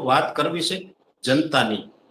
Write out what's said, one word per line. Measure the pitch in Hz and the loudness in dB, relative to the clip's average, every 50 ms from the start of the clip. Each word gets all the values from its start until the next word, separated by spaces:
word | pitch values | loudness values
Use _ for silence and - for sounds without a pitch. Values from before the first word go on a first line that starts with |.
| 123 | 0
વાત | 127 131 143 - - - | 2 2 2 2 0 -2
કરવી | 147 147 165 170 175 | -2 -2 -2 -2 -2
છે | 165 - 185 185 - - - _ _ _ _ _ - | -4 -4 -4 -6 -10 -14 -20 _ _ _ _ _ -2
જનતાની | 123 131 151 165 160 143 131 117 117 107 98 - - - _ _ _ | 0 2 2 2 2 2 0 2 2 -2 -6 -8 -12 -20 _ _ _